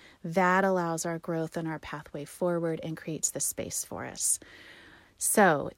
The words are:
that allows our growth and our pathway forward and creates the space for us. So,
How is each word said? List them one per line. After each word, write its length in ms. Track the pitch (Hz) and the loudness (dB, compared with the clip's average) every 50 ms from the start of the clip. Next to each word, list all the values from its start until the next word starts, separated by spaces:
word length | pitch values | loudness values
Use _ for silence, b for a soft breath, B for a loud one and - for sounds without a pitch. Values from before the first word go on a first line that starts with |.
| B B B B | B B B B
that 420 | B 165 165 190 180 180 185 190 196 | B -2 2 4 6 6 6 6 6
allows 400 | 190 185 180 170 165 165 160 - | 4 4 2 2 0 -2 -2 -2
our 140 | 170 165 165 | -4 -4 -6
growth 380 | - - 165 165 160 160 - | -4 -4 -2 -2 -2 -4 -4
and 100 | 170 160 | -4 -4
our 120 | 160 156 147 | -4 -6 -6
pathway 460 | - - 151 147 - - - 147 147 | -8 -10 -10 -12 -12 -10 -12 -12 -12
forward 560 | - - - 180 175 175 170 170 165 160 160 | -10 -6 -2 0 0 0 2 0 -2 -2 -2
and 140 | - 165 156 | -4 -6 -8
creates 340 | - - 170 156 - - - | -8 -6 -8 -6 -4 -4 -4
the 100 | - 147 | -2 -2
space 440 | - - - - - - - - - | -4 -4 -4 -4 -6 -6 -6 -6 -6
for 200 | - - - 127 | -6 -8 -8 -8
us. 340 | - - - - - - - B B B B B B B B B B B B B B B | -8 -8 -4 0 0 0 -2 B B B B B B B B B B B B B B B
So, 540 | B - - - 220 202 175 151 139 - - - | B -2 0 4 6 6 6 6 4 0 -4 -4